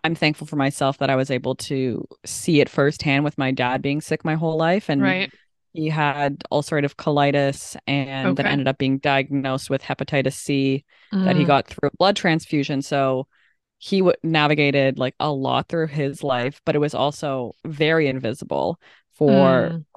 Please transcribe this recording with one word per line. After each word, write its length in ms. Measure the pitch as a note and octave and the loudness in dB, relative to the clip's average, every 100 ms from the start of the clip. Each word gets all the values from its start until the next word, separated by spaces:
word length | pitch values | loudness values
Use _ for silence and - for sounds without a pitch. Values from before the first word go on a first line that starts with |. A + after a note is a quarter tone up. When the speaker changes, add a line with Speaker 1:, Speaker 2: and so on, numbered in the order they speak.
Speaker 1:
I'm 120 | D#3+ E3 | -2 0
thankful 300 | D#3 D3+ D3+ | 0 0 -4
for 120 | D3 | -2
myself 420 | C#3 - C3+ - | -2 0 -2 0
that 100 | C3+ | 0
I 60 | C3 | 0
was 160 | C3+ | 0
able 240 | B2+ C3 C3 | -2 -4 -6
to 520 | - C3+ C3 G#2+ - - | -4 -2 -2 -4 -8 -16
see 380 | - - - D3 | -14 -6 2 4
it 80 | - | 4
firsthand 540 | - C#3+ - D3 C#3 | 2 0 0 0 0
with 140 | D3 - | 0 -2
my 140 | C3 | -2
dad 300 | C3 B2 C3 | 0 0 -2
being 180 | C#3+ D3 | -2 -4
sick 240 | - D#3 | -4 -4
my 120 | D#3+ D#3 | -2 -2
whole 220 | E3 D#3+ | 0 0
life, 320 | E3 G3 - | 2 0 0
and 120 | C#3+ | 0
Speaker 2:
Right. 320 | E3 F#3 G3+ - _ _ _ | 2 0 -4 -12 _ _ _
Speaker 1:
he 160 | E3 D#3 | -6 -4
had 540 | D#3 D3 C#3+ C#3+ C#3 - | 0 0 0 -2 -4 -4
ulcerative 440 | D3 - D3+ C#3+ - | -2 0 -2 -2 -2
colitis 800 | D#3 D3 C#3+ C#3+ C#3 D3+ - - - | 0 2 2 2 0 -2 -10 -10 -4
and 500 | C#3 C3+ C3+ C#3 C#3 | -2 -2 -4 -2 0
then 80 | - | 0
Speaker 2:
Okay. 60 | |
Speaker 1:
ended 160 | C#3+ C3 | 0 0
up 100 | C3+ | 0
being 220 | C3+ C3+ | 0 0
diagnosed 680 | D3 C#3 C3+ C#3 C3+ C3 - | 0 0 0 -2 -2 -4 -4
with 120 | C3+ | -4
hepatitis 520 | - C3+ C3+ C#3+ C3+ | -4 -8 -4 -2 -2
C 520 | - - C#3 C3+ C3+ - _ _ | -4 -2 0 0 -2 -6 _ _
that 240 | G3 F#3 E3 | 0 2 2
he 80 | |
Speaker 2:
Mm. 40 | F3 | 4
Speaker 1:
got 200 | C3+ - | 2 0
through 220 | - C#3+ | -4 -4
a 80 | - | 2
blood 180 | F#3+ G#3 | 2 2
transfusion. 640 | F3+ D#3+ - D3+ C3+ C#3 | 0 0 0 -2 -2 -4
So 460 | - C#3+ C3+ C3 C3+ _ _ _ _ _ | -2 0 0 -2 -6 _ _ _ _ _
he 200 | - G3 | -2 2
w-, 160 | F3 - | 4 2
navigated, 760 | E3 D#3 D3 D3+ C#3+ C#3 C3+ C3 | 2 2 4 4 2 2 2 0
like, 160 | B2+ - | -4 -2
a 120 | D3+ | -4
lot 360 | C#3 C3 B2+ - | -2 -2 -2 -2
through 200 | E3 D#3+ | -4 -4
his 340 | D3 C#3 - | -2 -4 -4
life, 380 | C#3+ B2 B2 - - | -4 -2 -4 -6 -2
but 100 | D3 | 0
it 40 | |
was 140 | D3 | 0
also 600 | A2+ C#3+ - D3 C3+ A#2 - - | 0 -2 -2 -6 -6 -6 -10 -8
very 420 | D3 D#3 E3 C#3+ | 0 2 2 2
invisible 720 | C3 A#2 B2 - C#2+ D#2 F3 _ _ _ | -2 -4 -6 -4 -2 -2 -4 _ _ _
for, 560 | - D3 C3+ C3+ B2+ - | 2 6 6 6 6 2
Speaker 2:
Mm. 140 | E3 - | -4 -10